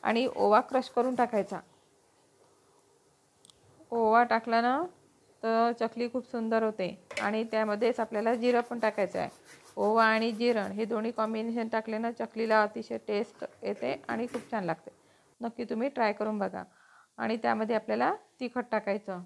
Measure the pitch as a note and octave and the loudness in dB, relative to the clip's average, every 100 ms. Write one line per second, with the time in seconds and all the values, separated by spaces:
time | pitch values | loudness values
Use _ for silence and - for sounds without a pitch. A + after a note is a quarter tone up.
0 | - A3+ B3+ - G3+ G#3+ - C4 B3 - | 2 0 0 2 6 6 4 -2 0 0
1 | B3 B3+ A#3+ A3 G3 F#3 - _ _ _ | 0 2 0 0 -2 -8 -12 _ _ _
2 | _ _ _ _ _ _ _ _ _ _ | _ _ _ _ _ _ _ _ _ _
3 | _ _ _ _ _ _ _ _ - A#3 | _ _ _ _ _ _ _ _ -4 2
4 | A3 A3+ A#3+ A3+ A#3 A3+ A#3+ C4 F4+ - | 6 6 6 2 2 2 2 0 -2 -8
5 | _ _ _ _ A3+ A3+ A#3 A#3 A#3 A#3 | _ _ _ _ 0 2 2 2 -4 -2
6 | A#3+ B3 A#3+ A#3+ A3+ A3+ A3 G#3+ F3+ - | -4 -4 -6 -6 0 2 2 0 -6 -6
7 | - - G3+ A3 A3+ A3 G#3+ G#3 A#3 B3 | -12 -4 -2 -2 -2 0 0 2 0 0
8 | A3 G#3+ A3+ A#3+ B3 A#3+ A#3+ A#3+ A3 G#3+ | -2 0 0 2 4 2 0 0 -2 0
9 | F#3 F#3 - - - - - - G3+ A3+ | -2 -2 -6 -8 -20 -20 -16 -2 2 6
10 | A3 A3 A3+ G#3+ A#3+ A3+ G3 G3+ A3 A3 | 6 4 0 0 2 2 -2 -4 -2 -2
11 | A3+ A#3+ A3 A3 A#3 A#3 A3+ A3+ A3 A3 | -2 -2 -4 -2 -4 -4 -2 -4 -4 -4
12 | A#3 A#3 A3+ A3 A3+ A3 G#3 A3+ G#3+ A3+ | -4 -6 -8 -4 2 4 4 -2 -8 -8
13 | - G#3 A#3 - - - G3 G#3 A#3+ C#4+ | -2 -2 -4 -8 -14 -8 -8 -4 -4 -4
14 | - A#3 A#3+ A#3+ - A3 F3+ D#3+ - _ | -4 -4 -4 -6 -6 -4 -2 -4 -8 _
15 | _ _ _ _ A#3 A3+ A#3 A#3 C4 C#4 | _ _ _ _ -10 -8 -6 -2 -4 0
16 | A3 G3+ G#3+ G#3+ F#3+ F#3 - _ _ - | -2 0 -4 -2 -4 -6 -14 _ _ -20
17 | _ - - A3+ A#3+ A3 A3 A3+ A3 A3 | _ -8 -4 -2 0 0 0 -2 -2 0
18 | C4 G#4 _ _ B3 B3 A#3+ G#3+ G#3 G3+ | 0 0 _ _ -6 -6 -2 -2 -2 -4
19 | G3+ F3+ | -4 -10